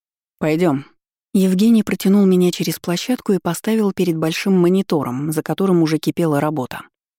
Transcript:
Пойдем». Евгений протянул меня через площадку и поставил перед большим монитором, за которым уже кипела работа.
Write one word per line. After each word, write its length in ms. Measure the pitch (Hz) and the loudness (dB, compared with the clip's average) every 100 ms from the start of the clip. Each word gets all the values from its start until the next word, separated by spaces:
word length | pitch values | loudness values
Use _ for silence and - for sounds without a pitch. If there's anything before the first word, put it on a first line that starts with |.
| _ _ _ - | _ _ _ -6
Пойдем». 460 | 160 156 180 139 - _ _ _ _ | -2 0 0 0 -6 _ _ _ _
Евгений 500 | 196 190 185 220 226 | 0 2 2 4 4
протянул 420 | - 196 190 202 196 | 2 -2 2 4 4
меня 260 | 180 180 | 4 2
через 280 | - 170 - | 0 -6 -6
площадку 540 | - 175 - 254 - | -6 -6 -4 -4 -2
и 60 | 190 | -2
поставил 500 | 180 165 - 220 202 | -2 -6 -2 0 0
перед 260 | - 180 160 | 0 -2 0
большим 420 | 160 165 202 185 | -2 -2 0 2
монитором, 720 | 175 190 190 160 123 127 151 | 4 2 0 -2 -2 -6 -4
за 100 | 156 | -6
которым 400 | - 160 190 175 | -4 -2 0 2
уже 160 | 156 156 | 2 0
кипела 420 | - 147 165 143 | -2 -2 0 0
работа. 420 | 151 151 123 - - _ _ | -2 -4 -8 -10 -18 _ _